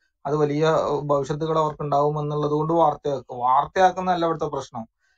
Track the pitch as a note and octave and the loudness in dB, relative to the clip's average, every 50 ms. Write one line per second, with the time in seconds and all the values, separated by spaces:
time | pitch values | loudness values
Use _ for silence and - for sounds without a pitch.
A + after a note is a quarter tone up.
0 | _ _ _ _ - C#3+ D3 D3+ D3 C#3+ D3 D3+ D#3+ D#3+ D#3+ B2+ F2+ A2 D3 C#3+ | _ _ _ _ -6 -4 -2 0 0 0 2 2 2 2 2 2 0 0 -2 -2
1 | D3 C#3+ C#3+ C#3 C3+ - D#3 D3 D#3+ D#3 D#3+ D#3 D#3 D3+ D3 - D3+ D3 C#3+ C#3+ | 0 0 0 0 0 -2 -4 -4 -2 -2 0 0 0 0 -2 -6 -4 0 0 2
2 | D3 D3 D3+ D3+ D3 D3 D3 D3 D3 D3 D3+ D3+ D#3 D#3+ E3 E3+ D#3+ D3 C#3+ - | 2 2 0 -2 -4 -4 -2 -2 -2 0 0 0 0 2 2 4 4 2 2 0
3 | - D3 C#3 B2+ A#2+ - B2+ B2 A#2+ B2+ C3 C#3+ D3 - - F#3+ F#3 - F#3 F#3 | -4 -4 -4 -4 -6 -10 -6 -2 0 2 2 2 2 0 2 4 4 4 4 2
4 | F#3 F3+ F3+ E3+ E3+ E3 D#3 D3+ D#3 D3 C#3+ C3+ B2+ - - A#2+ A2+ - _ _ | -2 -2 0 0 0 -2 -2 -2 -4 -6 -6 -6 -8 -10 -12 -14 -14 -14 _ _
5 | _ _ _ | _ _ _